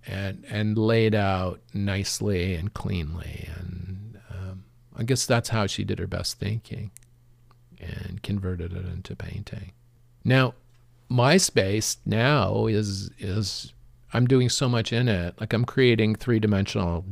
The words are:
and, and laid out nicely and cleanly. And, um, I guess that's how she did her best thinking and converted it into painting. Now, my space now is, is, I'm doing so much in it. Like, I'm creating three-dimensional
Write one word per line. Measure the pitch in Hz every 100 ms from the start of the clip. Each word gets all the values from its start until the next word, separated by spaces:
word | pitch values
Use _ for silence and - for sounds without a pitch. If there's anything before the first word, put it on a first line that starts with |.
and, | - 95 98 95 -
and | 104 107 107
laid | 110 113 110
out | 107 98 95 92 - _
nicely | 104 98 98 98 - 104 92 90
and | 85 95
cleanly. | - - 92 78 82 76 73 - 80
And, | 90 90 90 95 110 117 -
um, | 95 95 95 - _ _ -
I |
guess | 117 127
that's | - 120 -
how | 113 98
she | -
did | 98 92
her | 90
best | 90 87 -
thinking | 98 113 - - 104 - - _ _ _ _ _ _ -
and | 85 - 90 90
converted | - 101 95 90 85
it | 90
into | 90 87 -
painting. | - - - 101 - - - _ _ _ _
Now, | 120 131 127 - _ _ _ _ _
my | 123 127 185
space | - - 95 107 - -
now | 104 104 127 147 95 101
is, | 113 107 107 98 101 -
is, | 98 98 98 - - - - - -
I'm | - 123
doing | 131 123
so | - 131
much | 120 110
in | 117 123
it. | 95 87 -
Like, | 110
I'm | 113
creating | 117 - 127 113 110
three-dimensional | 110 - 113 107 98 98 110 87 85 92